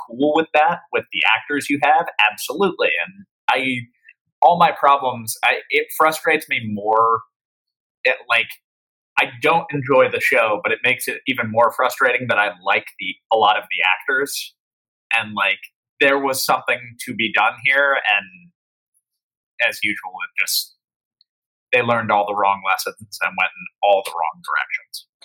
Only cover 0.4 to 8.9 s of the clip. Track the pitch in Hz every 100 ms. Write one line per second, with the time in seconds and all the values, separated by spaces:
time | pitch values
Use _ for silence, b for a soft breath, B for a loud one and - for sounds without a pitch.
0.4 | 160 151 160 175 - - - 85 85 110
1.4 | - 143 - 143 143 156 170 - - -
2.4 | - 151 196 - - 85 87 98 - _
3.4 | - 127 131 127 120 b b _ _ _
4.4 | 156 175 165 - 143 139 131 120 113 -
5.4 | 117 131 - 147 156 - 156 156 165 156
6.4 | - 131 110 104 104 110 113 113 - _
7.4 | _ _ _ _ _ _ - - - 117
8.4 | 113 - _ _ _